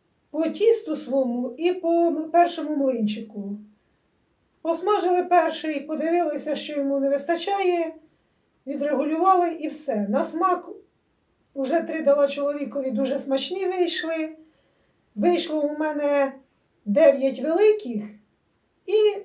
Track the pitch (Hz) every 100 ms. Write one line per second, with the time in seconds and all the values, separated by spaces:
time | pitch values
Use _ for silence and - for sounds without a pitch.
0 | _ _ _ 294 320 - 440 453 311 262
1 | 233 269 247 240 247 - 339 370 330 339
2 | 339 302 311 339 349 - 294 294 269 233
3 | 208 214 - 208 196 208 - _ _ _
4 | _ _ _ _ _ _ 311 330 370 403
5 | 349 359 359 349 320 - 311 285 285 311
6 | 311 339 320 294 - - - 294 277 277
7 | 277 277 277 339 - 392 370 349 320 -
8 | - _ _ _ _ _ - - 285 262
9 | 294 320 370 359 349 320 294 - - 214
10 | 202 254 320 320 370 349 - - - _
11 | _ _ _ _ _ 277 262 330 320 320
12 | 277 285 277 285 285 294 269 277 262 254
13 | 269 277 277 269 - 370 359 370 339 -
14 | 320 320 320 - - _ _ _ _ _
15 | _ 208 330 349 - 302 294 302 311 294
16 | 285 285 269 262 _ _ _ _ - 208
17 | 311 269 269 - 302 339 427 427 254 214
18 | 208 - _ _ _ _ _ _ - 427
19 | 427 403